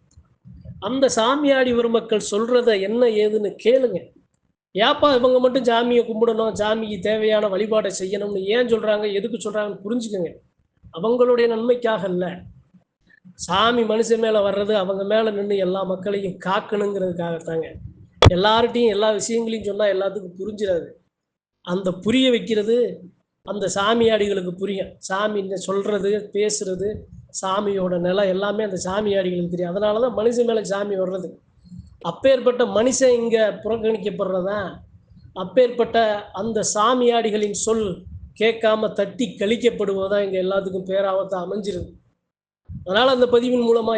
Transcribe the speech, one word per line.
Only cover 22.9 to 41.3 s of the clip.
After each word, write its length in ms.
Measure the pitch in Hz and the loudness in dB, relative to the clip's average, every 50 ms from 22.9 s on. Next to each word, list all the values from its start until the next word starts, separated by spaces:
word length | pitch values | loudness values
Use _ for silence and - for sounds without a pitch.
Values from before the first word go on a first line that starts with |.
| 175 170 - - - _ _ _ _ _ _ | -4 -8 -14 -20 -20 _ _ _ _ _ _
அந்த 200 | - 196 208 196 185 185 | -10 -8 -4 -4 -4 -2
சாமியாடிகளுக்கு 800 | 196 196 208 233 240 233 220 220 208 202 208 190 190 180 180 175 | 0 0 2 2 4 4 4 4 2 2 0 -2 -2 -4 -6 -6
புரியும். 400 | 180 190 196 196 190 180 - - - | -6 -6 -6 -6 -6 -8 -8 -12 -16
சாமி 400 | - - 190 196 208 214 214 202 | -10 -6 -4 -2 -2 -2 -2 -4
இந்த 160 | 190 190 196 | -4 -4 -6
சொல்றது, 560 | 180 - - 190 202 196 214 208 196 185 196 208 208 202 - - | -6 -6 -4 -4 -2 -2 -2 -2 -2 0 -2 -2 -2 -4 -6 -4
பேசுறது, 560 | 202 208 214 208 - 208 190 185 180 196 208 214 196 - - - - - - - | -2 -2 -2 -2 -4 -4 -6 -6 -4 -4 -6 -6 -8 -12 -16 -20 -20 -20 -16 -12
சாமியோட 600 | - - 190 190 202 208 202 202 190 185 180 180 175 | -8 -4 -2 -2 -2 0 -2 -2 -2 -2 -2 -2 0
நிலை 240 | 175 180 180 202 208 190 | 0 0 0 2 2 0
எல்லாமே 340 | 185 190 202 208 202 208 220 | 0 0 -2 -2 -2 -2 -4
அந்த 140 | 208 185 175 | -4 -6 -6
சாமியாடிகளுக்கு 720 | - 180 185 208 214 208 196 196 185 185 180 175 175 175 175 | -6 -4 -4 -2 -2 0 0 0 0 -2 -2 -4 -4 -4 -4
தெரியும். 200 | 170 180 175 175 | -4 -4 -4 -2
அதனாலதான் 440 | 202 214 208 208 220 247 254 220 | -2 0 0 0 0 0 0 0
மனுஷன் 340 | 208 214 233 240 240 240 226 | 0 0 0 2 2 2 2
மேல 140 | 226 220 202 | 0 0 -2
சாமி 320 | 175 196 196 202 202 202 | -2 -4 -4 -4 -4 -2
வர்றது. 320 | 190 190 180 185 190 180 - - - _ _ _ _ _ - - - - - - - | -2 -2 -2 -4 -6 -8 -10 -12 -16 _ _ _ _ _ -20 -20 -20 -20 -20 -20 -8
அப்பேற்பட்ட 600 | - 175 - - - 269 269 247 220 247 240 240 247 214 | -6 -6 -6 2 4 4 4 4 4 2 2 2 0 2
மனுஷன் 440 | 196 208 226 262 247 - 262 254 247 | 2 2 2 2 2 4 4 4 4
இங்க 220 | 233 233 226 220 220 220 208 185 - | 4 2 2 2 4 2 2 0 -2
புறக்கணிக்கப்படுறதா, 1000 | - 208 226 226 214 220 226 208 185 202 185 180 196 185 185 185 175 190 202 208 196 165 - - - - - - _ _ - - - - - | -4 -4 -2 0 0 0 -2 0 -2 -4 -4 -2 -2 -2 -2 -2 -2 -2 -4 -4 -6 -8 -10 -14 -18 -20 -20 -20 _ _ -20 -20 -20 -18 -12
அப்பேற்பட்ட 640 | 185 185 180 - 262 254 240 240 - 226 226 - 233 226 214 208 208 202 - - | -10 -10 0 4 4 4 4 2 0 -2 0 2 2 2 2 0 -2 -6 -10 -10
அந்த 260 | 190 202 226 220 214 185 - | -8 -6 -4 -2 -2 -2 -2
சாமியாடிகளின் 880 | - 208 208 233 262 254 247 240 233 233 220 220 202 214 208 208 208 | 0 2 2 2 4 4 4 4 4 2 2 0 0 0 -2 -2 -2
சொல் 300 | - - 220 226 226 214 196 175 - - - - - - - - - | -4 -2 0 0 0 0 -2 -4 -8 -10 -14 -18 -18 -18 -18 -4 0
கேட்காம 520 | 208 226 226 226 226 220 220 220 214 202 - | 0 0 2 2 2 2 2 2 0 -2 -2
தட்டி 340 | - 202 196 - - 254 185 - | -2 -4 -4 -2 -4 -4 -4 -2
கழிக்கப்படுவதா 840 | - 202 202 233 226 240 233 - 175 208 196 196 190 190 190 208 202 | -4 -2 0 0 2 2 0 0 0 -2 -2 -2 -2 -2 0 0 0
இங்க 180 | 202 196 190 185 | 0 0 -2 -2
எல்லாத்துக்கும் 500 | 185 185 196 196 190 190 185 190 180 185 | -2 0 0 -2 -2 -2 -6 -6 -6 -4
பேராபத்தா 500 | 190 196 196 196 190 190 190 185 | -2 -2 0 0 0 -2 -2 -2